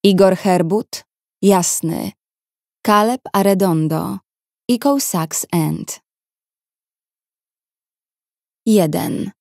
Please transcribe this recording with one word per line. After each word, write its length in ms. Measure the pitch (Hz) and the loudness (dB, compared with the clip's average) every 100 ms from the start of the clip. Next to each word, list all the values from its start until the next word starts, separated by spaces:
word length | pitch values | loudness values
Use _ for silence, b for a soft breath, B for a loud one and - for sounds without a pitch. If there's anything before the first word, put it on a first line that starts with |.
Igor 320 | 202 190 190 185 | 4 6 4 4
Herbut, 680 | 196 180 165 208 - - _ _ _ _ | 0 0 0 -2 -6 -16 _ _ _ _
Jasny. 720 | 190 180 170 - 165 160 196 - _ _ _ _ _ _ - | 2 4 0 -4 -4 -6 -10 -14 _ _ _ _ _ _ 0
Caleb 340 | 208 214 254 - | 2 2 -2 -4
Arredondo, 840 | 196 196 190 190 160 156 160 170 196 _ _ _ _ - | 0 2 2 2 0 0 -2 -6 -10 _ _ _ _ -4
Echo 280 | 240 277 277 | 0 0 0
Sax 460 | - 175 160 - - | -2 -4 -4 -6 -4
End. 480 | 175 156 160 165 - _ _ _ _ _ _ _ _ _ _ _ _ _ _ _ _ _ _ _ _ _ _ _ _ _ _ - | -2 -2 -4 -10 -16 _ _ _ _ _ _ _ _ _ _ _ _ _ _ _ _ _ _ _ _ _ _ _ _ _ _ 0
Jeden. 680 | 214 160 147 - - 196 _ | 0 0 -2 -6 -6 -8 _